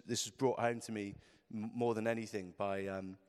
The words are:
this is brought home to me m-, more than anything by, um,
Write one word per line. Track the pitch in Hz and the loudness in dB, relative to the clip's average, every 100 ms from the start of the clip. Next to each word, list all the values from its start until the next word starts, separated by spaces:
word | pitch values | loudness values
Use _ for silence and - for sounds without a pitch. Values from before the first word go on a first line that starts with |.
| - | -2
this | 120 - | -2 -2
is | |
brought | - 131 - | 2 2 4
home | 117 117 | 2 0
to | - | -4
me | 107 101 - - - _ | -4 -4 -8 -18 -20 _
m-, | 110 110 120 | -6 -4 2
more | 120 | 2
than | 110 113 | 4 2
anything | 117 110 104 90 - | 2 -2 -4 -6 -2
by, | 101 98 98 | 0 0 0
um, | 95 95 95 | -2 -6 -10